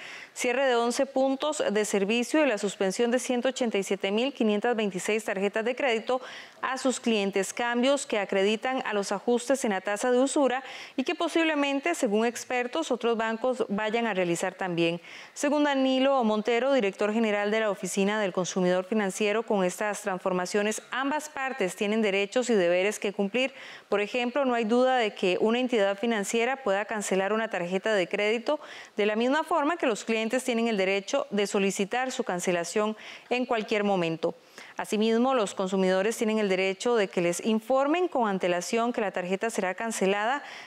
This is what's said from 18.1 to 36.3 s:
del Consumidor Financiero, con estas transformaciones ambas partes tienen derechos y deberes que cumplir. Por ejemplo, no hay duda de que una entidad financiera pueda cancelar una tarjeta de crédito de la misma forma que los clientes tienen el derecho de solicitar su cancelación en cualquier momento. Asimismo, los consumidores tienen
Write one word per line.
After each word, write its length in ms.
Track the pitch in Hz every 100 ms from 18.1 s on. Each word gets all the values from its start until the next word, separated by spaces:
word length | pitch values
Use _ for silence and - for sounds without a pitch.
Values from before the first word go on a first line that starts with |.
| 214
del 140 | 196
Consumidor 500 | 185 175 190 180 180
Financiero, 580 | 185 220 196 - 208 214
con 220 | 226 208
estas 380 | 180 - 214 202
transformaciones 800 | 202 180 190 185 180 208 208 214 -
ambas 400 | 240 277 302 294
partes 460 | 285 262 240 185 -
tienen 260 | 202 220
derechos 480 | 214 190 202 254 240
y 40 |
deberes 440 | 220 175 180 196 214
que 160 | 208
cumplir. 400 | 196 196 240 262 - - - -
Por 140 | 202
ejemplo, 420 | 208 247 240 285
no 80 | 262
hay 120 | 233
duda 340 | 220 240 254 254
de 160 | 214
que 240 | - 185 180
una 200 | 220 240
entidad 380 | 254 233 196 196
financiera 640 | 233 220 196 233 233 269
pueda 220 | 208 196
cancelar 480 | 214 220 202 190 196
una 160 | 220 220
tarjeta 460 | 190 175 190 220
de 120 | 208 175
crédito 540 | 202 208 233 233 302 - - - -
de 80 | 208
la 100 | 214
misma 280 | 247 302
forma 340 | 311 339 285 339
que 80 | 294
los 180 | 208
clientes 400 | - 226 220 254
tienen 240 | 254 226 233
el 80 | 208
derecho 500 | 185 196 196 277 -
de 160 | 202 202
solicitar 640 | 208 196 185 196 240 262
su 100 | 254
cancelación 760 | 226 180 185 175 170 214 214 220 - - -
en 160 | 247 254
cualquier 360 | 233 208 214
momento. 520 | 202 190 165 160 170 - - - - -
Asimismo, 580 | 180 214 220 226 254
los 200 | 254 196
consumidores 600 | - 185 190 185 185 202 226
tienen 220 | 220